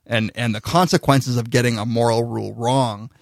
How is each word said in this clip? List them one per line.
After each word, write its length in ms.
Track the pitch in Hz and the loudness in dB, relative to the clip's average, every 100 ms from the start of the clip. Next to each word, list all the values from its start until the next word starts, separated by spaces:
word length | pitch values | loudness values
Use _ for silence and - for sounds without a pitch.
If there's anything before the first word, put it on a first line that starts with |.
| - | -6
and, 260 | 113 110 - | -2 -2 -4
and 200 | 120 107 | -4 -4
the 60 | |
consequences 720 | - 165 180 185 - 139 131 120 | -2 0 4 2 4 2 2 -2
of 140 | 117 | 0
getting 280 | 123 123 113 | 0 0 0
a 80 | 107 | -2
moral 380 | 117 117 113 | 0 2 2
rule 300 | 117 113 104 110 | 0 -4 -8 -4
wrong 560 | 117 135 123 101 113 _ | 0 2 2 -2 -12 _